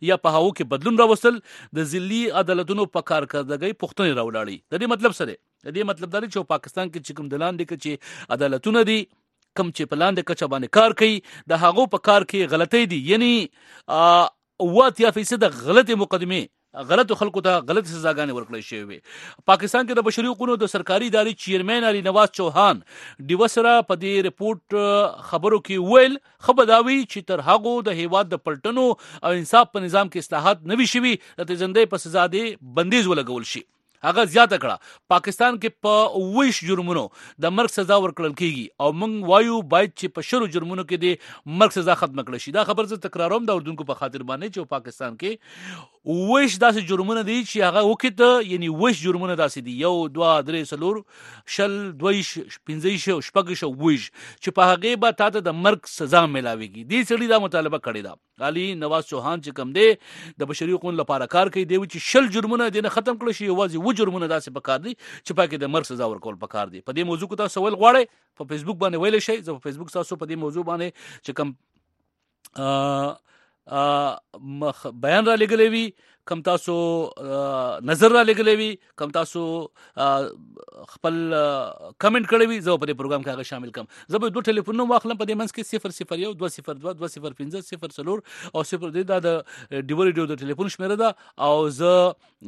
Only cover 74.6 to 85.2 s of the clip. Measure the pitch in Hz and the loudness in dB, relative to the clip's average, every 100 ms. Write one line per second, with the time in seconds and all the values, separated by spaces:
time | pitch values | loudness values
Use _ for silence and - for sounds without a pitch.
74.6 | 147 - 135 120 135 190 226 220 214 220 | -6 -6 -10 -6 0 2 2 2 2 4
75.6 | 220 226 220 - _ _ - 165 180 175 | 4 2 -6 -10 _ _ -10 -6 -2 -2
76.6 | - 170 170 165 156 - 135 139 139 131 | -2 -2 -2 -2 -4 -8 -8 -4 -4 -4
77.6 | 127 76 123 160 226 240 220 214 220 214 | -4 -6 -2 6 6 8 6 4 4 2
78.6 | 220 190 _ - 147 165 165 170 165 165 | 0 -8 _ -10 -6 -4 -4 -6 -6 -6
79.6 | 156 _ - - 139 139 139 - - - | -10 _ -14 -4 0 0 -2 -10 -20 -20
80.6 | - - - - 165 165 165 156 147 139 | -20 -20 -20 -6 -4 -4 -2 0 0 -2
81.6 | 113 - 80 - 202 240 208 226 226 226 | -6 -10 -18 -2 0 0 2 2 2 0
82.6 | 175 160 151 131 135 143 135 131 127 131 | -2 -2 -2 -6 -4 -4 -6 -10 -10 -12
83.6 | 123 113 110 - - 202 226 208 220 214 | -14 -14 -16 -18 -6 -4 -2 -4 -2 -2
84.6 | - 226 240 240 226 214 | -2 -4 2 0 0 -6